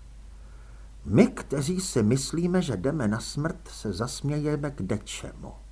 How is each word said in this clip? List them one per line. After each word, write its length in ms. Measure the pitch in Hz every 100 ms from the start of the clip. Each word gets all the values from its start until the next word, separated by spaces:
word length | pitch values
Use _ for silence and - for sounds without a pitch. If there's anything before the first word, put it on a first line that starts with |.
| - - - - - - - - - -
My, 220 | - 113 247
kteří 540 | - - 139 139 185
si 220 | 185 127
myslíme, 600 | 107 135 - 165 175 185
že 140 | 147 98
jdeme 320 | 107 156 107
na 120 | 113
smrt, 480 | - 143 156 175 -
se 240 | - 110
zasmějeme 760 | 90 120 - 139 147 151 147 143
k 120 | 143
dečemu. 720 | 92 107 - - - - - - -